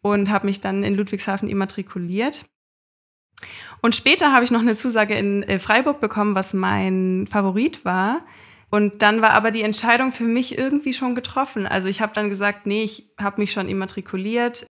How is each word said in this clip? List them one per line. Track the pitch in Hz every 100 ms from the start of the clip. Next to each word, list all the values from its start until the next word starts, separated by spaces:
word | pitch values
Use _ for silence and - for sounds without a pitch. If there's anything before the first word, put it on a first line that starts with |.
und | 208 208 196
habe | 202 196
mich | 196
dann | 196 196
in | 202
Ludwigshafen | 196 202 196 - 196 -
immatrikuliert. | 196 196 - 190 190 175 190 254 285 - _ _ _ _ _ _ _ _ - - - - -
Und | 233 226
später | 262 320 294
habe | 269 240
ich |
noch | 233
eine | 233 220
Zusage | 254 220 208 202
in, | 202 202
äh, | - 196
Freiburg | - 220 269 285
bekommen, | 214 214 208 190
was | 190
mein | 196 185 202 190 185 185 185 202
Favorit | 208 196 190 285 -
war. | 185 185 196 285 - - - - _
Und | 208 208 202
dann | 214 220
war | 220
aber | 214 220
die | 220
Entscheidung | 214 214 233 240 262
für | 247 233
mich | 233 254 -
irgendwie | 262 285 285
schon | 254 254 240
getroffen. | 247 - 277 226 190
Also | 190 185
ich | 196
habe | 214
dann | 214 208
gesagt, | 196 202 202 208
nee, | 208
ich | 220 - _ -
habe | 202 196
mich | 202
schon | - 185
immatrikuliert | 190 190 - 185 190 196 233 240 240 -